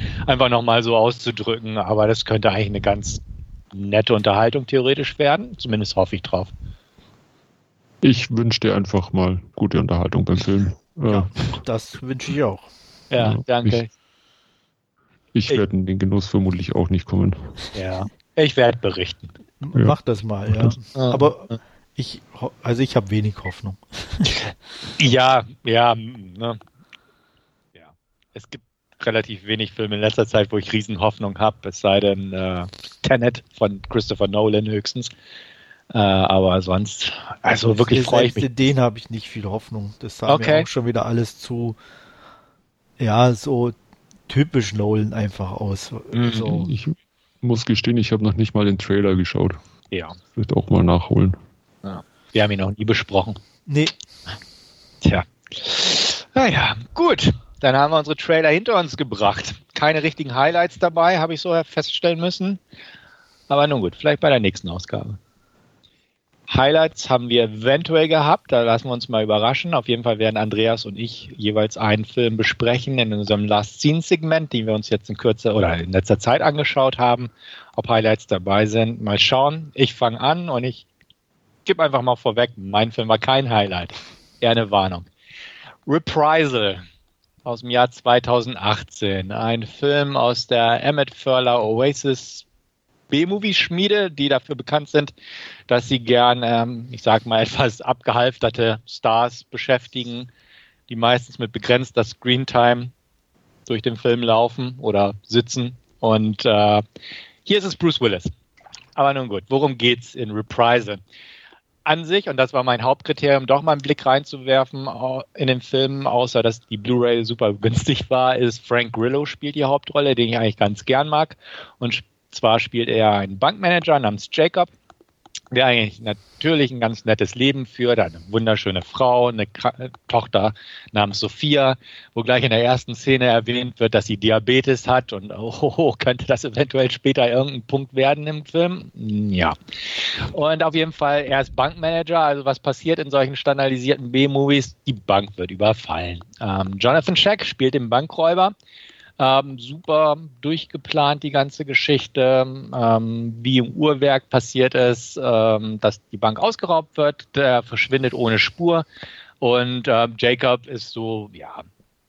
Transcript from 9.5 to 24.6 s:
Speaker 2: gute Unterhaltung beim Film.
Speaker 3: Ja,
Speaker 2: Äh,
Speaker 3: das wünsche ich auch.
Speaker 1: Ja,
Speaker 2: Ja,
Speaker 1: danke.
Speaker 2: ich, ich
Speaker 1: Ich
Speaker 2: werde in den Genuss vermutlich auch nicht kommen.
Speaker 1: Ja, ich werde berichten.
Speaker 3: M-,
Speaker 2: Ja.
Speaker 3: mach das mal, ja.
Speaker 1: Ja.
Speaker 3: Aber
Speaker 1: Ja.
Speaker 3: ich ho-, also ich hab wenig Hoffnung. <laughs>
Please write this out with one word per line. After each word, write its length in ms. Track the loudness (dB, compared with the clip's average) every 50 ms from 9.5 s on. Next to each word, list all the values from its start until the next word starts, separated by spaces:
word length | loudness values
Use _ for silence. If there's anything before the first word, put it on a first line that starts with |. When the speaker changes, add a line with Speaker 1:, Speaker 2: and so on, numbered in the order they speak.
| -4
Speaker 2:
gute 260 | -2 -2 0 0 0
Unterhaltung 440 | 0 0 0 0 0 0 0 0 0
beim 120 | 2 0
Film. 360 | 0 0 0 0 2 0 0 -2 -6 _ _ _
Speaker 3:
Ja, 240 | -4 -2 0 0 0
Speaker 2:
Äh, 40 | 0 -2 -4 -4 -4 -4 -4 -6 -6
Speaker 3:
das 380 | -4 -6 -6 -6 -10 -16 -14 -10
wünsche 280 | -8 -8 -8 -6 -6
ich 120 | -2 -2 -2
auch. 200 | -2 -2 -6 -10 -18 -20 -20 _ -20 -20 -20 -8 -4
Speaker 1:
Ja, 220 | -2 0 0 0 0
Speaker 2:
Ja, 60 | -2 -2
Speaker 1:
danke. 380 | -2 -2 0 2 2 0 0 -2 -4 -8 _ _ _ _ _ _ _ _ _ _ _ _ _ _ _ _ _ _ _ _ _ _ _ _ _ _ _ -2
Speaker 2:
ich, 120 | -2 0
ich 60 | 2 2
Speaker 1:
Ich 60 | 0
Speaker 2:
werde 140 | 0 0 0
in 100 | -2 -2
den 120 | -2 -2 0
Genuss 280 | 0 0 0 0 0
vermutlich 480 | 0 0 0 2 0 0 -2 -4 -4 -2
auch 140 | -2 0 0
nicht 160 | 0 -2 -2
kommen. 280 | 0 0 0 2 0 0 -2 -6 -14 -14 -14 -14 -12 -10 -8
Speaker 1:
Ja, 280 | -8 -6 -6 -6 -8 -8 -10 _ _ _ _
ich 220 | 0 0 2 4
werde 220 | 4 4 4 2 2
berichten. 500 | -2 -4 -4 -4 -6 -8 -8 -12 -16 -20 -20 -20 -20 _ _ _
Speaker 3:
M-, 120 | -10 -2 0
Speaker 2:
Ja. 100 | 2 4
Speaker 3:
mach 160 | 4 2 2 0
das 200 | -2 -4 -4 -4
mal, 320 | -6 -6 -4 -2 -2 0
ja. 140 | 2 2 2 2 0 -6 -12 -6
Speaker 1:
Ja. 160 | -2 0 0
Speaker 3:
Aber 360 | 2 4 4 2 2 0 -6 -12
Speaker 1:
Ja. 80 | -12 -12 -12 _ _ _ _ _ _
Speaker 3:
ich 260 | -10 -10 -10 -10 -16 -20 _ -14 -10
ho-, 120 | -10 -10 -10 _ -4
also 200 | -2 0 0 0
ich 140 | 0 2
hab 140 | 0 0 0
wenig 240 | 0 0 0 0 -2 -4 -8
Hoffnung. 320 | -10 -10 -10 -10 -12 -12 -12 _ _ -14 -14 -12 -8 -4 -2
<laughs> 80 | 0 0 0 -2 -6 -8 -10 -14